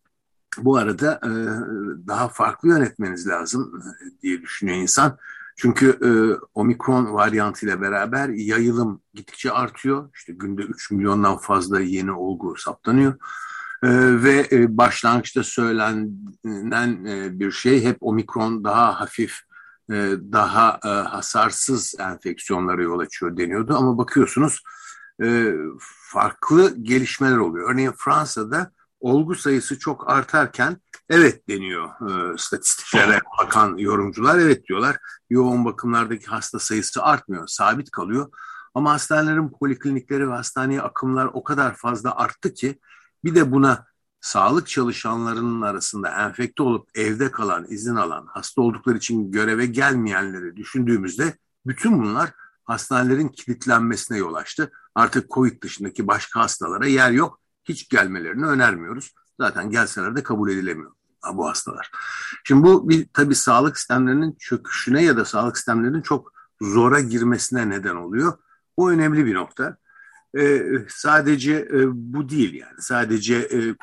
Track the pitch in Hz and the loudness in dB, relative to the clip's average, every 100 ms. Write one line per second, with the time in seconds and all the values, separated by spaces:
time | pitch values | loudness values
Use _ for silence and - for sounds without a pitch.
0 | _ _ _ _ - - 127 131 107 92 | _ _ _ _ -16 -2 2 4 2 0
1 | 147 - 120 113 113 110 101 107 101 85 | -2 -2 -4 -4 -4 -6 -6 -8 -8 -10
2 | 92 104 123 - 110 - 165 160 113 - | -6 -4 -4 0 -2 2 4 4 2 -2
3 | 95 90 92 85 82 123 123 92 98 - | -6 -4 -4 -4 -2 -4 -6 -10 -16 -18
4 | 92 _ 92 90 85 - 98 90 90 135 | -20 _ -6 -6 -8 -8 -4 -2 0 2
5 | 143 - - - - - 123 - 135 127 | 2 0 -18 -20 -20 0 0 6 4 6
6 | 120 113 110 - - - 113 117 - 127 | 4 4 4 0 -4 0 0 2 2 2
7 | 110 104 107 107 104 - 104 92 98 101 | 2 2 2 2 -2 -2 -4 -2 -2 -2
8 | 110 131 139 110 107 113 117 117 110 95 | -2 -4 -4 -4 -2 2 2 2 0 -4
9 | _ 104 - - 127 117 123 - 135 139 | _ -20 -20 -8 -4 -2 -4 -4 -2 -2
10 | 143 - - 87 98 98 101 - - 101 | -4 -20 -20 -12 -8 -6 -8 -10 -4 0
11 | 101 104 101 92 - 95 92 98 92 95 | 2 2 2 0 0 -2 2 0 0 -2
12 | 98 92 92 87 90 - - - 113 127 | -4 -4 -6 -6 -8 -8 -10 -6 2 4
13 | 139 131 - - - - - - 127 127 | 4 0 -14 -14 -14 -14 -14 -2 2 6
14 | 127 120 135 139 135 127 117 110 120 - | 6 6 6 4 4 4 4 4 2 4
15 | 117 120 - 131 - - 117 113 110 110 | 2 2 0 -4 -4 -2 0 0 0 -2
16 | 107 98 101 - 113 101 113 113 120 98 | -6 -8 -16 -12 -10 -8 -4 -2 0 -2
17 | 104 98 98 92 101 - 123 131 120 - | -6 -6 -6 -4 -4 0 4 4 4 0
18 | 110 110 110 117 110 113 101 110 117 95 | 0 0 0 -2 -2 -2 0 2 2 2
19 | 101 - 107 - _ - - _ - 104 | -6 -4 -6 -6 _ -20 -20 _ -6 -2
20 | 98 98 101 107 98 104 113 - 107 101 | 0 -2 0 0 2 4 4 2 -2 -2
21 | - 98 - 117 110 - - 123 - - | -4 -8 -4 0 0 0 -2 -2 -4 -8
22 | 95 87 92 82 - 90 92 90 85 87 | -8 -6 -8 -8 -4 -2 0 -2 -2 -2
23 | 80 - 87 85 87 101 113 139 127 117 | -6 -6 -6 -2 -2 -2 0 2 2 2
24 | 120 143 117 131 151 - - - - - | 2 2 4 2 0 -2 -10 -20 -20 -20
25 | - - 113 117 113 78 76 62 - - | -20 -4 0 2 2 -2 -6 -12 -20 -20
26 | - - 104 - - 160 190 123 113 127 | -8 -2 -2 -2 4 6 6 4 0 0
27 | 123 - 135 120 87 85 110 131 131 - | 0 -2 2 2 2 -2 -2 0 -2 -2
28 | 139 151 151 110 107 156 180 _ _ - | 0 0 0 -6 -4 -6 -6 _ _ -8
29 | 127 139 160 175 143 135 - 135 156 135 | 0 2 2 -2 0 0 -2 -8 -8 -6
30 | - 135 - 156 139 - 139 180 _ - | 0 0 2 0 0 -2 -4 -4 _ -20
31 | - 165 147 - - 98 95 87 82 - | 2 6 6 4 -8 -8 -6 -8 -8 -10
32 | 107 92 87 82 - 104 - - - 107 | -6 -4 -4 -6 -6 -4 -4 -4 0 2
33 | 104 98 - - 104 110 104 90 101 104 | 4 2 0 -4 0 2 2 2 -2 0
34 | 98 110 131 175 160 131 - 95 131 - | -2 0 2 4 4 2 0 -2 -2 -2
35 | - - - 123 127 123 117 - 120 117 | -10 -18 0 2 4 2 0 -2 -2 0
36 | 110 113 - 110 - 110 - 107 - - | -2 -6 -8 -8 -8 -8 -4 -4 -4 -2
37 | 151 143 - 90 82 - 104 123 139 - | 0 0 -2 -10 -8 -2 0 0 -6 -8
38 | 90 123 147 - - - - 135 147 147 | -4 -4 -6 -14 -20 -20 -8 -2 0 0
39 | - 156 156 160 151 - 139 123 143 135 | 0 0 2 0 -2 -4 -4 -2 -2 -4
40 | - 139 135 123 - 131 131 139 - - | -2 -2 -2 -4 -8 -4 -2 -2 -4 -4
41 | 131 131 131 123 - 139 107 - 120 110 | -2 -2 -2 -4 -4 -2 -2 -2 -6 -4
42 | 123 - 120 - - - 131 139 _ - | -4 -2 -4 -4 -8 -4 -6 -6 _ -20
43 | _ _ 165 165 139 135 139 120 _ _ | _ _ 2 4 4 4 4 2 _ _
44 | _ _ - 98 101 160 - 135 120 - | _ _ -4 2 2 2 -2 -2 -2 -4
45 | 113 117 117 113 120 113 104 98 - 104 | -6 -4 -4 -4 -4 -4 -4 -4 -8 -6
46 | 87 90 104 98 123 - 131 110 _ 113 | -6 -4 -6 -4 -6 -2 0 0 _ -4
47 | 107 107 135 117 104 87 - 104 117 113 | -2 0 -2 -2 -4 -4 -6 -8 -4 -2
48 | 85 78 - 98 - - 117 107 127 113 | -2 -6 -12 -14 -6 0 0 2 -2 -2
49 | - 113 98 104 110 110 123 117 139 127 | -2 -4 -2 0 0 0 0 0 0 0
50 | 107 95 98 92 87 92 104 131 120 110 | -2 -2 -4 -8 -12 -14 -8 -4 0 0
51 | 92 101 160 - _ _ 127 127 226 175 | -2 -4 -4 -4 _ _ -10 -2 2 2
52 | 107 123 165 - - _ - 113 - 127 | 2 0 -4 -6 -20 _ -8 -8 -2 0
53 | 127 135 147 - - 120 127 117 117 104 | 2 2 0 -6 -8 -6 2 2 2 -2
54 | - 107 85 80 - - 147 - _ 110 | -4 -4 -4 -6 -8 -6 -6 -8 _ 0
55 | 117 127 - 135 123 - - - 98 - | 2 2 -2 0 0 0 -14 -8 -8 -4
56 | 98 107 - 117 113 - 85 98 139 131 | -2 -2 -2 -2 -2 -2 -6 -2 2 4
57 | 127 123 165 - _ _ - - - 117 | 4 4 0 -4 _ _ -10 -10 0 0
58 | 95 92 82 110 156 135 120 87 82 120 | 2 -2 -6 -4 -2 2 2 0 -8 -12
59 | - _ _ - 110 - 104 117 107 101 | -14 _ _ -4 -4 -4 -4 -2 -2 -4
60 | 92 127 - 107 98 95 92 80 69 _ | -4 -6 -4 -2 0 -2 -4 -8 -12 _
61 | _ _ - 95 78 78 - - - - | _ _ -10 -6 -4 -6 -8 -12 -14 -12
62 | - - - - - 139 175 190 160 160 | -12 -10 -12 -10 4 8 10 8 6 2
63 | - - 143 135 135 120 151 - - 127 | 2 0 2 2 4 4 4 -2 -2 0
64 | 127 143 160 - - 120 - - 120 139 | 2 2 -2 -6 -6 -6 -4 -6 0 4
65 | 170 117 101 107 117 - - 113 120 156 | 4 4 0 -2 -2 -4 -2 0 0 -2
66 | - 139 - _ _ - 101 113 120 143 | -2 -2 -4 _ _ -10 0 4 6 4
67 | 123 117 120 120 - 127 107 98 95 87 | 2 0 2 0 0 -2 -2 -2 -4 -6
68 | 87 113 170 - _ _ _ - 180 165 | -4 0 0 -2 _ _ _ 0 2 4
69 | 156 151 123 92 85 - 139 - _ - | 4 2 2 0 -4 -8 -8 -8 _ -20
70 | - _ _ 135 143 139 - 131 101 - | -20 _ _ 0 2 2 2 -4 -6 -6
71 | 147 156 147 143 139 151 - 135 131 123 | 2 2 4 0 2 -2 0 2 2 0
72 | 117 143 131 151 98 73 - - - 123 | -8 -6 -4 0 0 -2 -18 -16 -6 -4
73 | 110 110 107 120 - 123 113 107 | 0 -2 0 0 0 -2 -2 -6